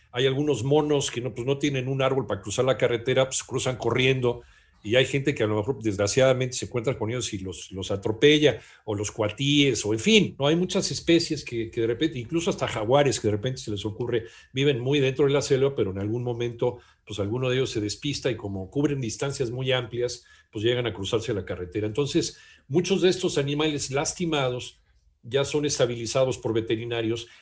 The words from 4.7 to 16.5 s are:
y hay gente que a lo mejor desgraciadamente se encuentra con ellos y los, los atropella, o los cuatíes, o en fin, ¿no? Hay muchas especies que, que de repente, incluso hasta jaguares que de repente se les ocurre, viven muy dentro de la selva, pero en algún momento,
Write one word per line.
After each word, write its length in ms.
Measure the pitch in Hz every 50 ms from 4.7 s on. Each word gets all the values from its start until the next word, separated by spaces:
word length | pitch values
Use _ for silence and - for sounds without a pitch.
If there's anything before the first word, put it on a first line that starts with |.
| _ _ -
y 120 | 104 113
hay 100 | 127 131
gente 300 | - - 139 135 151 139
que 80 | - 113
a 40 | 107
lo 100 | 107 107
mejor 240 | 101 131 135 -
desgraciadamente 760 | 110 110 101 92 101 104 - 131 131 131 127 123 131 127 -
se 100 | - -
encuentra 320 | - - 123 113 139 127 -
con 120 | 110 107
ellos 220 | 120 127 110 - 110
y 60 | 92
los, 320 | 92 95 87 - - -
los 200 | 87 95 92 -
atropella, 680 | 101 98 - 113 104 - - 147 151 151 151 139 - - - - - - _
o 100 | - 107
los 160 | 104 104 104
cuatíes, 720 | - - 110 104 - - 135 139 147 147 143 139 120 - -
o 80 | 104 110
en 60 | 110
fin, 360 | - 208 220 214 165 101 - -
¿no? 80 | 135 143
Hay 80 | 160
muchas 360 | 170 180 180 - 196 - -
especies 520 | 143 - - - 170 160 165 - 156 139 -
que, 240 | - 120 113 110 110
que 120 | - 120
de 60 | 113 113
repente, 320 | 120 113 156 156 - 131
incluso 300 | 113 113 160 165 165 202
hasta 180 | - - 135 113
jaguares 520 | - 113 107 107 131 143 147 135 107 -
que 80 | - 107
de 60 | 104
repente 280 | 104 101 131 131 -
se 100 | - -
les 140 | 104 101 104
ocurre, 400 | 107 101 - 120 120 120 113 117 - - - - _ -
viven 260 | 131 139 147 139 117
muy 200 | 123 131 147 147
dentro 260 | 131 131 131 - 147
de 60 | 139
la 100 | 139 143
selva, 340 | - - 143 127 131 139 139
pero 160 | 127 107 95
en 80 | 92 95
algún 240 | 98 104 113 120 120
momento, 560 | 123 120 117 120 120